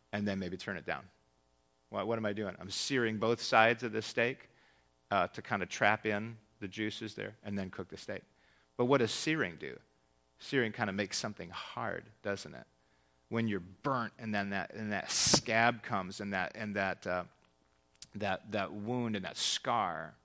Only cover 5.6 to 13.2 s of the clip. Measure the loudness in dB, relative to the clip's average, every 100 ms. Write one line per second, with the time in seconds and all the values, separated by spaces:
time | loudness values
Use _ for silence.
5.6 | -2 4 4 6 2 0 -2 -10 _ -12
6.6 | -8 -4 -4 -4 -8 -6 -8 -8 -6 -4
7.6 | -4 -6 -10 -10 -10 -10 -12 _ _ _
8.6 | _ 0 4 4 4 0 0 0 0 -4
9.6 | -10 -12 _ _ _ _ _ -18 0 2
10.6 | 2 0 0 0 -2 -2 -4 -6 -10 -10
11.6 | -10 -6 -4 -6 -10 -8 -4 -4 -6 -14
12.6 | -18 _ _ _ _ _